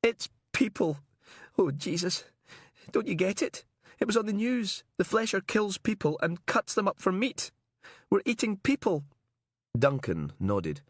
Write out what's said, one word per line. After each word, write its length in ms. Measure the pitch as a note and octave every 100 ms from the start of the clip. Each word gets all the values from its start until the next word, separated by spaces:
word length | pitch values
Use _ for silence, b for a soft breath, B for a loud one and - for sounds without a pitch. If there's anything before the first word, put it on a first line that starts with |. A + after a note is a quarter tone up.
It's 280 | A#3 A#3 - _ _
people. 440 | - A#3+ - E3 C#3+ _ _ B B B -
Oh, 120 | F3+
Jesus. 540 | C#3+ - E3+ F3 - - _ B B B B B
Don't 160 | - A3
you 80 |
get 280 | E3 F#3 G#3
it? 220 | D#4+ - - _ b b
It 80 | A3+
was 100 | A3
on 80 |
the 80 | G#3+
news. 500 | G3+ A3+ B3 G3+ - - _
The 80 |
Flesher 380 | F3+ A3 A3 G3
kills 340 | - G#3+ G#3 F#3+
people 420 | - G#3+ D3 D3+
and 220 | E3 E3+ -
cuts 260 | A#3 -
them 160 | - G3
up 100 | -
for 140 | -
meat. 380 | F#3 B3 - - _ _ _ B B B
We're 140 | G3+
eating 320 | - A#3 A3 G3
people. 480 | - C#4 - D#3+ C#3+ _ _ _ _ _ _ A#2
Duncan 540 | C3+ C#3 - E2+ D2 -
nodded. 400 | G2 G2+ E2 D2